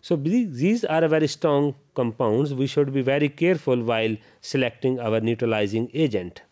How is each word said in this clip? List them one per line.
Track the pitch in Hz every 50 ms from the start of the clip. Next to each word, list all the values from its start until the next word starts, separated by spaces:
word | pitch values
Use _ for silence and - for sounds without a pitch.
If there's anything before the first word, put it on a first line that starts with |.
So | _ - 180
the-, | 156 139 160 190 247 247
these | 202 143 120 135 180 220 240 -
are | - 156 160 165 160
very | 156 156 156 147
strong | - - - 160 147 139 143 147 139 - _ _ _
compounds. | - 127 120 113 - 131 113 107 117 143 147 143
We | 127 135 127
should | - - 147 139 135
be | 139
very | 131 127 135 143 147 143
careful | 143 - 160 175 185 156 - - 127 123 117
while | 113 117 113 110 110 113 104 - - - _
selecting | - - - 143 131 120 - - - 131 127 127
our | 120 113 107 113
neutralizing | 110 113 117 110 120 117 110 107 107 101 101 110 117 120 -
agent. | 143 160 143 104 101 90 87 - - - _